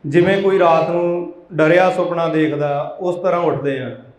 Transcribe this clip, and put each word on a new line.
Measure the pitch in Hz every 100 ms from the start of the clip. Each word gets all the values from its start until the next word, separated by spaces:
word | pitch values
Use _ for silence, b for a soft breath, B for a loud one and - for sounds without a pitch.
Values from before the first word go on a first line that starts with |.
| 151
ਜਿਵੇਂ | 160 180 196
ਕੋਈ | 196 190
ਰਾਤ | 170 165 165
ਨੂੰ | 175 175 175 - - -
ਡਰਿਆ | 156 156 175 185
ਸੁਪਨਾ | 180 175 170 165
ਦੇਖਦਾ, | 156 151 143 147 143 151 -
ਉਸ | 180 175
ਤਰ੍ਹਾਂ | 185 170
ਉੱਠਦੇ | 165 131 139 131
ਹਾਂ | 123 113 -